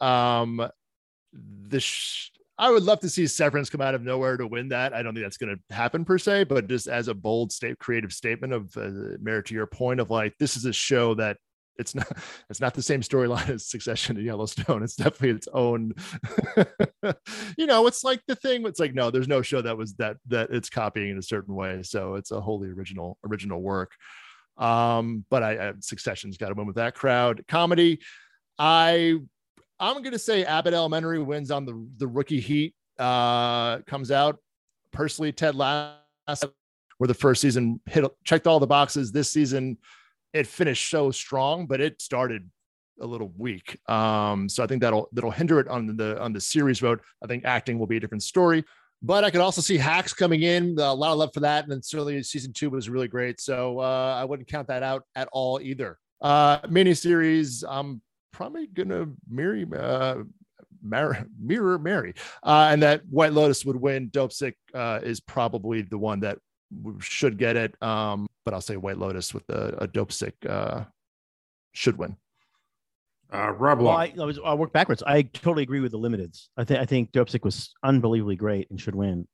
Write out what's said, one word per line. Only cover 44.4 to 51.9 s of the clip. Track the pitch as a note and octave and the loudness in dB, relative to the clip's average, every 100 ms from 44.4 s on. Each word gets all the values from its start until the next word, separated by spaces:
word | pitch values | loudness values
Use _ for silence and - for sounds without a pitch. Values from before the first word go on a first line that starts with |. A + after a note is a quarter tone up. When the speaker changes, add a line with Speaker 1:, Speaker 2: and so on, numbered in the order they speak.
| G2 | -2
Speaker 1:
so | - | -2
I | A#2 | -2
think | C3 | 0
that'll, | A#2 G#2+ G#2 | 2 2 0
that'll | A#2 A#2 | -4 -4
hinder | G#2 E3 D#3 | -2 4 4
it | - | 4
on | B2 A2 A2 | -2 -4 -4
the, | G#2+ G#2+ | -4 -4
on | A#2 | -4
the | G#2 | -4
series | - D#3 C#3 A#2+ | -2 2 2 2
road. | B2 A#2 - _ | 2 0 -4 _
I | A2+ | -8
think | B2 | -4
acting | B2+ A#2+ - A#2 | 0 0 -2 -4
will | G#2+ | -2
be | A2+ | -2
a | |
different | G#2+ G#2+ | -4 -6
story, | - F#3 F3 D#3+ - _ _ _ | -2 4 4 4 0 _ _ _
but | A#2+ G3+ | 0 2
I | G3+ | 4
could | F3 | 4
also | F#3 F3+ | 2 2
see | D#3+ E3 | 2 2
Hacks | C#3 F3 F#3 | 4 2 0
coming | - F3 D#3+ | 0 2 4
in. | E3+ F3 F3 D#3 | 4 4 2 2
A | C#3+ | 2
lot | C3+ D#3 | 2 2
of | D#3 | 2
love | D#3 | 0
for | D3 | 2
that. | D3 D3 | 2 2
And | D3+ | 0
then | C3+ | -6
certainly | - | -6